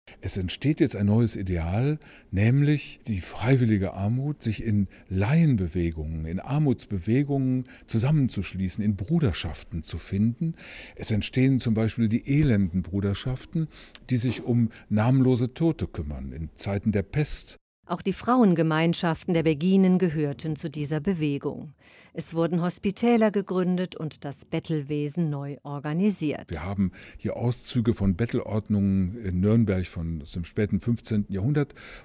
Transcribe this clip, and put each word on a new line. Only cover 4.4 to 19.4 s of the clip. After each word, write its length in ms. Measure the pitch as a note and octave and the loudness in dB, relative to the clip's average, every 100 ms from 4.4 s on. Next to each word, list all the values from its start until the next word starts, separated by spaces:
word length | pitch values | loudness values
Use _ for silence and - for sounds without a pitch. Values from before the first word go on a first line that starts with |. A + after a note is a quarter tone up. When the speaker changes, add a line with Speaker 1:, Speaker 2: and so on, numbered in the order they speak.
Speaker 1:
sich 180 | A#2 G#2 | -4 -4
in 280 | A#2 G#2 G2 - - | 0 0 0 -4 -4
Laienbewegungen, 1160 | F#2 G#2 D#3+ D#3+ A2+ F2 F2+ E2+ D#2+ D2+ D#2+ D#2 | 0 2 4 4 4 0 0 0 -2 -6 -6 -4
in 160 | F#2 | -6
Armutsbewegungen 1300 | - C#3+ D3 A#2+ - G2 G2+ B2+ C#3+ C#3 C3 B2+ B2 - - | -2 0 2 0 -4 -6 0 0 2 0 0 -2 -4 -14 -4
zusammenzuschließen, 960 | A2+ B2+ D#3 B2+ - F#2 F#2 F#2+ - | 0 2 4 2 0 -6 -4 -4 -2
in 140 | G#2 G2 | -2 -2
Bruderschaften 840 | G2 E3+ C3+ - E2 D2 - E2 | 0 2 2 0 -6 -10 -8 -8
zu 160 | - E2 | -8 -10
finden. 580 | - G2 A2 A#2+ E3 - - - - - | -4 0 0 0 -4 -6 -14 -18 -18 -8
Es 140 | - | -2
entstehen 520 | G#2+ - B2+ C3+ B2+ | -2 0 2 4 2
zum 120 | A#2+ | 2
Beispiel 360 | A2 A2 - A2 | 2 0 0 0
die 180 | A#2 - | 0 0
Elendenbruderschaften, 1400 | C#3+ D3 G#2 F#2+ F#2 E2+ G2 G2 G2 C3 B2+ - E3 D#3 - - - - | 2 4 4 2 0 -2 -2 -2 -2 -4 -6 -4 -4 -4 -8 -20 -14 -4
die 80 | B2+ | -2
sich 260 | B2 - | 0 -2
um 280 | - A#2+ A2+ - - | 0 2 2 -2 -2
namenlose 640 | G#2+ A2+ C3 B2+ B2 B2 | 2 4 4 4 4 0
Tote 340 | - E3 D#3 F#2 | 0 -2 -2 -6
kümmern 460 | - D2 C#2 C2 | -6 -8 -8 -10
in 160 | C2+ D#2 - | -10 -10 -6
Zeiten 360 | - G2+ A2 | -4 -2 0
der 120 | G2+ | 0
Pest. 560 | - D3 D3+ - - - _ _ - | 0 -2 -2 -4 -8 -16 _ _ -8
Speaker 2:
Auch 140 | E3+ | -6
die 100 | G3 | -4
Frauengemeinschaften 1200 | F3+ - B3+ G#3+ E3 D#3+ D#3 E3+ E3+ F3 D#3+ - | -2 2 4 6 4 2 2 2 2 -2 -2 0
der 80 | E3 | 0